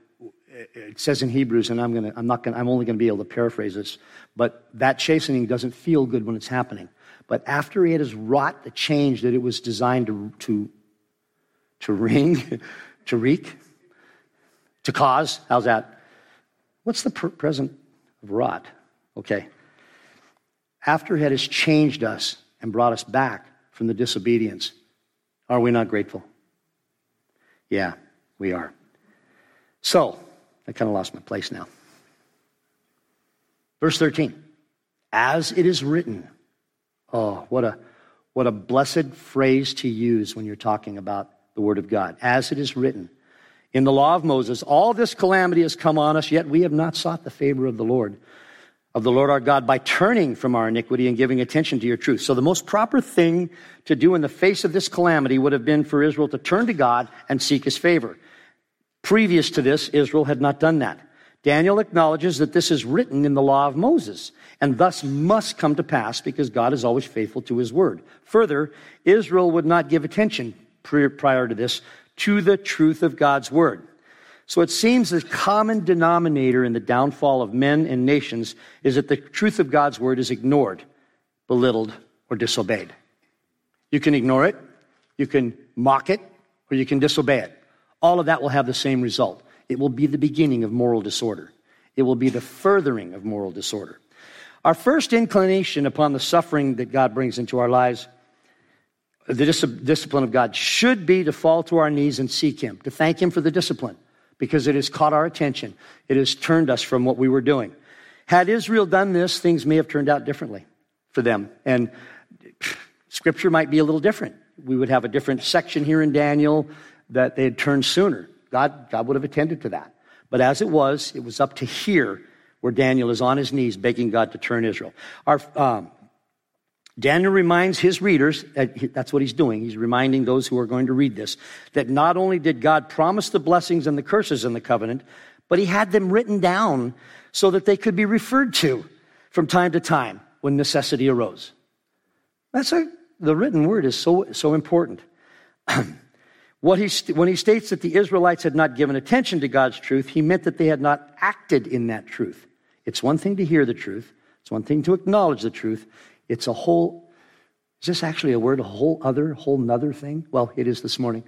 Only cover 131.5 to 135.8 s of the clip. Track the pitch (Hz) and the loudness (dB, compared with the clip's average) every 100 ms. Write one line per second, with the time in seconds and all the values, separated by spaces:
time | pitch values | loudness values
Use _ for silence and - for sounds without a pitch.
131.5 | - - 147 123 139 160 175 190 180 151 | -20 -6 -4 0 2 2 2 0 0 0
132.5 | 127 151 156 151 - 160 208 - 196 147 | 0 2 2 0 0 0 0 -2 -2 2
133.5 | 175 165 170 143 143 139 208 - 139 120 | 2 2 -2 0 -2 0 0 0 -2 -2
134.5 | 117 - 117 110 131 - - - _ - | -4 -2 -2 -2 -8 -10 -20 -20 _ -8
135.5 | 175 196 196 | -4 0 0